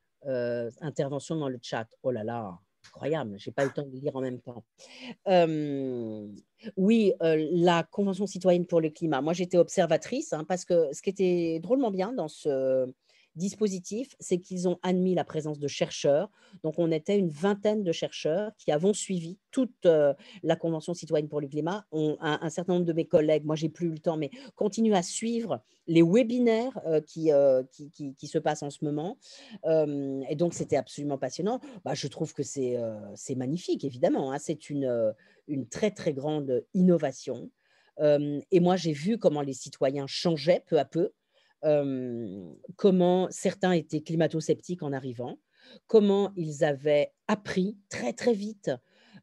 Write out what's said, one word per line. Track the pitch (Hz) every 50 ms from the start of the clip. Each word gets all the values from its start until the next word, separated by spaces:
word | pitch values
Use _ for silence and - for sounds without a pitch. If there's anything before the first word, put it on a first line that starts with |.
| _ _ _ _ -
euh, | 139 131 123 120 120 120 120 117 117 117 -
interventions | 165 147 123 - 151 139 147 139 - - 165
dans | 160 147 135
le | 127 123
chat. | - - 147 120 110 - _ _ -
Oh | 135
là | 120 110 104
là, | 113 120 120 110 95 90 87 _ _ _ _ -
incroyable, | - - - - 139 160 156 127 107 101
j'ai | 101 - -
pas | 113 - 139
eu |
le | 135 -
temps | 160 147
de | 139 131
lire | 131 139 143 127
en | 131
même | 131 127 127 120
temps. | - 131 120 113 - _ _ - - - - - 254 247 220 _ -
Euh, | 202 185 180 170 160 160 151 151 147 139 139 135 131 127 120 117 110 107 107 104 104 104 - - _ _ _ 220 226 -
oui, | - 185 202 233 226 214 190 - -
euh, | 165 165 160 156 156 143
la | 175 175 170 180 170 170 -
Convention | - - - 202 196 185 180 208
citoyenne | 185 - 185 180 185 175 175 175
pour | - 170 165
le | 160 156
climat. | 151 - 170 160 147 131
Moi, | 139 156 175
j'étais | 170 185 175 -
observatrice, | 175 165 - - 196 175 160 165 151 - - 240 269 320 - -
hein, | 151 156
parce | - 185 180 -
que | - 180 170 160 139
ce | 147 -
qui | - 202
était | 190 - 190 180 175 175 170 165 160 165
drôlement | 165 180 247 277 269 214
bien | 190 185 185 214
dans | 262 240 160
ce | 151 - - - - 135 135 131 131 131 131 127 127 - _ _ _ _ _ _ _ -
dispositif, | 156 180 202 - - 214 208 190 185 180 - 202 226 269 - _ -
c'est | - - 190 175
qu'ils | 180 - 185 180 175
ont | 185 175 - -
admis | 185 185 180 185 185 180
la | 165 139
présence | - - 156 147 156 151
de | 147 143
chercheurs. | 139 - - 165 147 - - - 147 139 151 196 - _ _ _ _ 202 - -
Donc, | 156 151
on | - 170 165
était | 160 156 - - 202
une | 208 190 170
vingtaine | 147 143 175 202 208 208 202 208 214 220
de | 202 170 160
chercheurs | - 165 143 - - - 156 160 190 208 214 -
qui | - - -
avons | 151 151 170 202 208
suivi | - - - 190 175 160 165 196 - _ _
toute, | - 269 254 - - _ -
euh, | 175 160 151 147 139 139 - - - - 196 -
la | 156 165
Convention | 165 - 165 165 156 151 - 175
citoyenne | - - 151 160 151 151 147
pour | 151 147
le | 151
climat. | 139 143 151 147 165 190 214 - _
On, | - 156 156 151 147 -
un, | 165 151 151 -
un | 165 160
certain | - - 170 190 180
nombre | 180 175
de | 170 160
mes | 165 156
collègues, | - - 165 151 156 156 151 147
moi, | 151 156
j'ai | 151 160 156
plus | - - 175
eu | 165
le | 160 151
temps, | - 180 160
mais | 156 151 135 - 262 277 - -
continuent | - 208 208 202 226 226 220 208
à | 185
suivre | 175 - - - 220 226 233 233 233 185 139 117 _ _ _ _ _
les | - 160 165 170
webinaires, | 165 185 240 262 226 240 247 247 233 220 220 240 262 - 208 -
euh, | 160 160 151
qui, | 151 - - 165 160 160
euh, | 147 139 139 139 131 131 131 -
qui, | _ - 147 143
qui, | - - 151 135 135
qui | - -
se | 143 -
passent | 160 151 160 151 - 147
en | 143
ce | 143 - 151
moment. | 147 147 151 156 190 277 - - - - - - - 226 - -
Euh, | 160 160 160 151 147 143 143 139 135 135 135 131 127
et | 156
donc, | 143 175 170 -
c'était | - 151 - 151
absolument | 135 - - - - 147 143 139
passionnant. | 135 135 123 - - 170 208 247 247 - 285 254 202 -
Bah, | - 151
je | - -
trouve | 139 - - 165 143 -
que | - 139
c'est, | - - 143 131 123 123
euh, | 120 117 113 110 107 104 101 101
c'est | - - - 131
magnifique, | 127 127 127 156 180 - - 349 214 -
évidemment, | 190 120 123 156 185 294 233 147 131 135
hein. | 147
C'est | - - 156 - - -
une, | 147 139 135
euh, | 127 120 117 113 - - _ _ _ _ _ _
une | - 151 135 120 -
très, | - - 220 208
très | 202 - - 175 139
grande | 135 131 151 151 151 143 131 127 120 - _ -
innovation. | 185 185 180 175 160 151 135 131 - - 139 120 123 - - _ _ _ _ _ _ _ _ - -
Euh, | 151 151 147 143 147 147 147 139 - -
et | 196 180
moi, | 175 175 185
j'ai | 180 156 165 151
vu | 139 151 202 233
comment | 214 190 175 147 147
les | 143 139 131
citoyens | - - 147 - - 147 135 139 143 139
changeaient | 139 - - - 185 165 147 135 165 175 240 -
peu | - 170 151
à | 131
peu, | - - - - - - _ _ _ _ _ _ _ _ - -
euh, | 156 151 147 143 139 135 127 127 123 120 117 117 98 92 101 90 80 62 - - - -
comment | - - 202 185 180 175 180 180 185 185 -
certains | - - - 196 180 - - 185 180
étaient | 165 151 - - 151
climato-sceptiques | 151 - 160 165 160 147 - 160 156 - 156 - - - 180 180
en | 170 143 139
arrivant, | 131 135 131 120 117 120 135 - - _ _ _ _ _ - - - _
comment | - - 214 208 202 196 202 202 190 202
ils | 185 165 156 147 139 160
avaient | 151 143 131 143 151 147 147 143 - _ _ _
appris | - 214 208 - - - 190 180 208 247 - _ -
très, | - - 220 247 -
très | - - 247 233
vite, | 196 202 214 220 _ - 160 135 127 _ _ _ _ _ _ - -